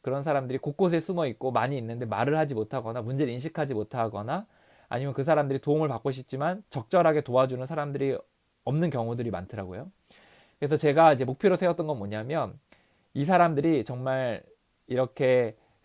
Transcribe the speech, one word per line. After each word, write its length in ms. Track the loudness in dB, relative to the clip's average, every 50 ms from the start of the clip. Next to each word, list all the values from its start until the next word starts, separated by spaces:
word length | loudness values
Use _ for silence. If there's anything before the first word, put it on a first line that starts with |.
그런 220 | -6 -4 -4 -4 -2
사람들이 340 | 0 0 0 0 -2 -4 -4
곳곳에 400 | -4 -4 -2 0 2 2 2 2
숨어 280 | 0 -2 -2 -2 -2 -2
있고 240 | -2 -2 -2 0
많이 260 | 0 0 0 0 -2 -4
있는데 280 | -6 -6 -6 -6 -6
말을 320 | -4 -2 0 0 2 2 2
하지 180 | 0 0 -2
못하거나 460 | -4 -4 -4 -4 -6 -6 -6 -6 -6
문제를 300 | -6 -4 -2 -2 -2 -2 -2
인식하지 400 | -4 -8 -8 -4 -4 -4 -2 -2
못하거나, 720 | -4 -4 -4 -2 -2 -2 -2 -2 -6 -6 -4 -6 -6 -6 -10 _ _ _ _ _ _ _ -8
아니면 240 | -6 -4 -4 -4 -4
그 100 | -2 0
사람들이 360 | 2 2 2 2 0 -2 -2
도움을 280 | 0 0 2 2 2 0
받고 240 | -2 -2 -4 -4
싶지만 520 | -6 -6 -8 -10 -8 -4 -4 -4 -4 -6 -10 _
적절하게 520 | -10 -10 -6 0 2 4 4 4 4 2
도와주는 440 | 0 2 4 4 4 2 0 -6 -8
사람들이 520 | -8 -6 -6 -6 -4 -4 -2 -2 -2 -2 -4 -6 _ _ _ _ _ _ _ -6
없는 240 | -2 0 0 0 0
경우들이 420 | 0 -2 -4 -4 -4 -4 -4 -4
많더라고요. 580 | -4 -6 -8 -8 -10 -10 -10 -10 -10 -12 -14 -14 -18 _ _ _ -20 -20 _ _ _ _ _ _ _ -6
그래서 180 | -2 0 0 2
제가 360 | 2 4 6 8 8 8 8
이제 120 | 6 2
목표로 300 | -2 -2 2 2 4 4
세웠던 320 | 4 2 0 0 0 -2 -4
건 100 | -4 -6
뭐냐면, 600 | -6 -6 -6 -6 -6 -4 -4 -4 -4 -4 -6 -12 _ _ _ _ _ _ _ _ _ _ -6
이 120 | -4 0
사람들이 600 | 4 6 6 6 4 4 2 2 2 2 0 0
정말 580 | -4 -6 -6 -4 -4 -2 -2 -2 -2 -4 -6 -8 -14 -20 _ _ _ _ _ _ -6
이렇게 680 | -2 -2 -2 -2 -2 0 2 4 4 4 4 0 -2 _ _ _ _ _ -2